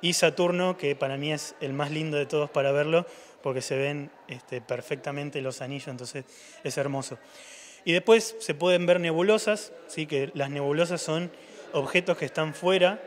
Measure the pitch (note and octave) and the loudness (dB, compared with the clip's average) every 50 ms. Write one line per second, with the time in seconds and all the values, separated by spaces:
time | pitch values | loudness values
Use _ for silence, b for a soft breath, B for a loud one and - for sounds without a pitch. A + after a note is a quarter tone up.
0 | - E3+ E3+ - - E3 D#3 - F3+ F3 F3 F3 F3+ F#3 F#3 F3+ - C#3+ C#3+ C3+ | 0 0 2 4 4 4 4 4 2 2 2 2 0 0 -2 0 -2 -2 -2 0
1 | D3 C3+ C3+ C#3 C#3+ D3+ D#3 D3 - - - - - C3+ C3+ C#3 D3 C#3+ D#3 D#3 | -2 -4 -2 -4 -4 -4 -4 -4 -6 -10 -12 -8 -6 -6 -4 -2 -4 -2 -2 -4
2 | D#3+ D#3+ D3 D3 C#3+ C#3 D#3+ D3+ D3 C#3+ - D3 C3+ C#3 C#3 C#3+ D3 D3+ D#3+ E3+ | -4 -2 -2 -2 -2 0 0 -2 -2 0 0 0 2 2 2 2 2 4 2 2
3 | F3 E3+ B B B B B B - C#3+ C3 B2+ B2 - C#3+ C3 C3+ C#3+ C#3+ D3 | 2 0 B B B B B B -6 -4 -4 -4 -4 -4 -2 -2 -2 -2 -2 -4
4 | C#3+ D3 - - - - B2+ B2 - - - B2 A2+ - B2+ A#2+ A#2+ - D3+ C3+ | -8 -10 -14 -20 -18 -16 -16 -16 -14 -10 -12 -12 -6 -6 -6 -6 -4 -6 -8 -6
5 | - D3 C#3 C#3+ C#3+ D3 C#3 D3 C3 C3 B2+ - C#3 B2+ C#3 C#3 B2+ - C3 B2 | -6 -8 -6 -6 -6 -6 -6 -6 -6 -6 -6 -6 -8 -8 -8 -10 -10 -10 -10 -10
6 | B2+ A#2+ - C#3 B2+ B B B B B B B B C#3+ B2+ - C#3 D3 C#3 C3+ | -10 -10 -10 -12 -12 B B B B B B B B -6 -4 -2 -2 -2 -2 -4
7 | C3 - C3+ - B B B B B B B B B B B B B E3+ E3 F3+ | -6 -6 -10 -14 B B B B B B B B B B B B B 2 2 2
8 | F3+ - A3+ A3+ A3 - - - - - D#3+ C#3+ F3 F3+ F3+ F3 F3 E3+ F3 F3+ | 6 8 6 6 6 0 -8 -10 -6 -6 -4 0 4 4 4 4 6 4 4 4
9 | F3 E3 D#3+ D#3+ F3 G3 G#3+ G#3+ - - G#3+ G#3 - - - - - - - - | 4 0 2 2 4 4 4 4 4 0 -2 -2 -2 -12 -16 -18 -18 -12 -8 -8
10 | D#3 D3 D3+ C#3 C3+ - - C#3+ C#3 C#3 C#3+ C#3+ C#3+ C#3 D3 D#3 E3+ E3 F3+ E3 | -6 -2 0 -2 -2 -2 -2 -4 -4 -4 -2 -2 0 0 2 2 2 2 0 -4
11 | - - D#3 D#3+ F3 E3+ B B B B B B B B - D3 C#3 C#3 - F3+ | -2 -2 -2 -2 -2 -4 B B B B B B B B -2 -2 -2 2 2 2
12 | F3+ F#3 F3 - D#3 C3 - - D#3 D#3 D3 - - F3 F#3+ F#3+ F3 F3+ G3+ A3+ | 2 2 0 0 0 -4 -2 -2 -2 -2 -2 0 2 2 4 6 6 4 4 2
13 | - | -10